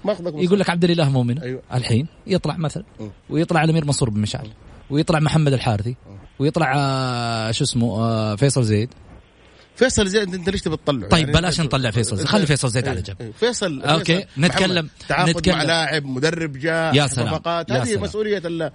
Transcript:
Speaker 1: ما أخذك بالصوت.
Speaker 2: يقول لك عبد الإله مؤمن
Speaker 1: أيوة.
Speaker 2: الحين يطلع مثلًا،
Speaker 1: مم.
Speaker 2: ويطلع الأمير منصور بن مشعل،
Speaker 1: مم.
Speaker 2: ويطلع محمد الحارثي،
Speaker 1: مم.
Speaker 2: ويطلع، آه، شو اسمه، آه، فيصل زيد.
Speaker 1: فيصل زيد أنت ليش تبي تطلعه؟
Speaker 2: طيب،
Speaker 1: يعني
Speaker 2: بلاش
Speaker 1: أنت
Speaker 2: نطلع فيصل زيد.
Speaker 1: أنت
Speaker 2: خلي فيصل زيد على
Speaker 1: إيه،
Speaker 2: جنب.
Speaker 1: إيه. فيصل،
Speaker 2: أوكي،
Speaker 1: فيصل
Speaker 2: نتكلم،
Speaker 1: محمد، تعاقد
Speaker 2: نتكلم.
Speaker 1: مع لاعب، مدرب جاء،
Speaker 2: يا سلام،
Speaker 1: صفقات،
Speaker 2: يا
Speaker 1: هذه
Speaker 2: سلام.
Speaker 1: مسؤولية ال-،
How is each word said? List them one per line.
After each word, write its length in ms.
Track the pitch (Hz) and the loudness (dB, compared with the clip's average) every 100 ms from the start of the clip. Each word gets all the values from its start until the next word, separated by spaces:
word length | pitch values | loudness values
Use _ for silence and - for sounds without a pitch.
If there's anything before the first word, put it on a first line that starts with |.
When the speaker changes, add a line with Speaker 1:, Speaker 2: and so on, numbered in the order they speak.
Speaker 1:
ما 60 | 196 | -4
أخذك 120 | 190 | -2
بالصوت. 200 | 175 151 | -4 -2
Speaker 2:
يقول 160 | 175 196 | 2 4
لك 100 | 175 | 2
عبد 140 | 170 | 2
الإله 260 | 175 170 143 | 2 4 4
مؤمن 300 | 131 120 131 | 4 2 -2
Speaker 1:
أيوة. 220 | 127 131 - | -6 -10 -6
Speaker 2:
الحين 340 | 127 - 113 165 - - | -4 0 0 0 -8 -2
يطلع 300 | 180 151 175 | -2 0 -4
مثلًا، 260 | 151 - - - | -4 -6 -12 -14
Speaker 1:
مم. 100 | 107 - - | -14 -14 -4
Speaker 2:
ويطلع 340 | 143 170 170 | -2 2 2
الأمير 220 | 160 160 | 4 2
منصور 240 | 143 135 127 | 0 0 0
بن 120 | 104 | 0
مشعل، 240 | 107 - | -2 -4
Speaker 1:
مم. 60 | - - - - - | -10 -16 -20 -20 -4
Speaker 2:
ويطلع 300 | 143 160 160 | -2 2 2
محمد 340 | 151 156 147 | 4 4 4
الحارثي، 420 | 127 123 104 107 127 - | 2 0 0 -2 -8 -14
Speaker 1:
مم. 80 | 98 - - | -20 -16 -2
Speaker 2:
ويطلع، 340 | 143 165 139 143 | -2 0 0 0
آه، 720 | 139 131 131 120 117 113 110 | 0 0 -2 -2 -2 -2 -2
شو 120 | 113 | -2
اسمه، 360 | 139 120 117 101 | -2 0 0 0
آه، 360 | 113 113 110 | 0 0 -2
فيصل 280 | 104 139 131 | 2 2 2
زيد. 260 | 110 104 - - - - - _ - - - | 2 2 0 -8 -20 -20 -20 _ -20 -20 -20
Speaker 1:
فيصل 320 | - 254 226 196 | 0 2 2 2
زيد 260 | 214 196 | 0 -2
أنت 160 | 185 175 | -4 -4
ليش 120 | 196 | -2
تبي 160 | 170 156 | -4 -2
تطلعه؟ 320 | - 131 98 | -2 -2 2
Speaker 2:
طيب، 200 | 170 147 | 2 4
Speaker 1:
يعني 100 | 160 | 2
Speaker 2:
بلاش 200 | 180 165 | 2 0
Speaker 1:
أنت 160 | 151 | 0
Speaker 2:
نطلع 160 | 135 123 | 0 0
فيصل 180 | 107 104 | 0 -2
زيد. 100 | 98 | -2
Speaker 1:
أنت 100 | - | 0
Speaker 2:
خلي 160 | 214 | 2
فيصل 240 | 156 139 131 | 2 2 0
زيد 180 | 117 135 | -2 -2
على 100 | 117 | -4
Speaker 1:
إيه، 60 | |
Speaker 2:
جنب. 120 | 104 101 | -6 -10
Speaker 1:
إيه. 100 | 117 - | -14 -2
فيصل، 420 | 233 233 190 135 | -2 0 -4 -2
Speaker 2:
أوكي، 340 | 143 160 160 | 0 2 2
Speaker 1:
فيصل 120 | 175 - 135 | 0 -2 0
Speaker 2:
نتكلم، 480 | 175 185 185 180 | 0 2 2 0
Speaker 1:
محمد، 40 | 151 - - | -4 -8 -4
تعاقد 220 | 143 165 | 0 2
Speaker 2:
نتكلم. 260 | 170 175 | 2 2
Speaker 1:
مع 80 | 143 | 2
لاعب، 420 | 151 165 147 156 | 2 0 0 -2
مدرب 520 | 139 127 156 165 165 131 | -4 -2 0 0 -6 -4
جاء، 380 | 160 165 160 | -2 0 2
Speaker 2:
يا 120 | 143 139 | 2 2
سلام، 200 | 120 113 | 0 -2
Speaker 1:
صفقات، 420 | 151 165 170 165 | -2 -2 -4 -2
Speaker 2:
يا 60 | |
Speaker 1:
هذه 80 | - | -2
Speaker 2:
سلام. 200 | 247 202 | 0 -2
Speaker 1:
مسؤولية 380 | 196 208 214 202 | -2 -4 -2 -4
ال-، 260 | 165 165 151 | -4 -4 -6